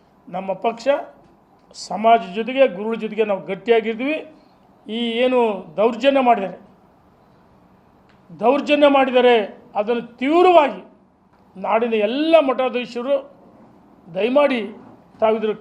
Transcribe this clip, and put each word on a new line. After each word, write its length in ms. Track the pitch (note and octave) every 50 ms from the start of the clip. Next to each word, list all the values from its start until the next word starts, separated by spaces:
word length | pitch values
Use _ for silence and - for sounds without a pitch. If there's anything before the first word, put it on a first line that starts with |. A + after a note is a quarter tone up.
| _ _ _ _ _ -
ನಮ್ಮ 220 | F3 F3+ F#3+ F#3+ F#3+ F#3 -
ಪಕ್ಷ 200 | A#3 A3+ A3+ - C4 C#4 D#4 - - - _ _ _ _ _ _ _ _ _ _ _ - - - -
ಸಮಾಜ 320 | F3+ F#3+ G#3+ A3+ A#3 A3+ G3 F#3+ F3+
ಜೊತೆಗೆ, 260 | G#3+ A3+ A3+ C4 C4+ C4+ B3+ F3+
ಗುರುಗಳ 200 | F#3 G#3 A3 A3+ A3 G#3+
ಜೊತೆಗೆ 220 | G#3+ G#3+ G3+ A3 G#3
ನಾವು 100 | G3+ F#3 E3 -
ಗಟ್ಟಿಯಾಗಿರ್ತೀವಿ. 680 | G3 F#3 - A#3 A#3 A3+ G3+ A3 A3+ G#3+ B3+ C#4 D#4 D#4 - - - - _ _ _ _ _ _ _ _ -
ಈ 140 | - G#3+ A#3 A#3+ A#3 A3+ A#3 B3
ಏನು 160 | B3+ B3+ B3 A#3+ A3 G3+ F#3 F#3 F3+ D#3 E3+
ದೌರ್ಜನ್ಯ 440 | G#3 A#3+ A#3 - B3+ C#4 C4+ C4+ C4 A#3+
ಮಾಡಿದ್ದಾರೆ, 300 | A#3 G3+ F#3+ F3+ - - - - _ _ _ _ _ _ _ _ _ _ _ _ _ _ _ _ _ _ _ _ _ _ _ _ _ _ _ _ _ _ _ - F3 C#3+ G3+
ದೌರ್ಜನ್ಯ 460 | A#3 C4+ D4 A#3+ G#3+ D4 C#4+ D4 C#4+ C#4
ಮಾಡಿದ್ದಾರೆ, 400 | C#4 C4+ C4 B3 B3+ B3 B3 A#3+ A3+ G3+ F#3 - - - - - G3+
ಅದನ್ನು 240 | G#3+ G#3 A#3+ A#3+ A#3 - - -
ತೀವ್ರವಾಗಿ 600 | B3 C#4 D#4 F4 F4+ F#4 F4 E4 D4 C4 G3+ F#3 - - _ _ _ _ _ _ _ _ _ _ _ _ -
ನಾಡಿನ 380 | F#3+ F#3+ F3 G3+ A3+ A#3 A#3 A3+ A3 G#3 G#3
ಎಲ್ಲ 260 | A#3+ C#4 D#4 D#4+ E4 D#4+ D4 C4+
ಮಠಾಧೀಶರು 680 | B3+ - B3+ B3 A3 B3 B3 - - A#3 A#3+ C4+ C#4+ C#4 - - - _ - - _ - - - _ _ _ _ _ _ _ -
ದಯಮಾಡಿ 520 | E3 F#3 G3+ A#3+ B3+ D4 D4 C#4 C4 A#3+ G3+ G3+ - - - - - - _ _ _ -
ತಾವು 160 | A3 A3 A3 A3+
ಇದನ್ನು 180 | G#3+ G#3+ G3+ G#3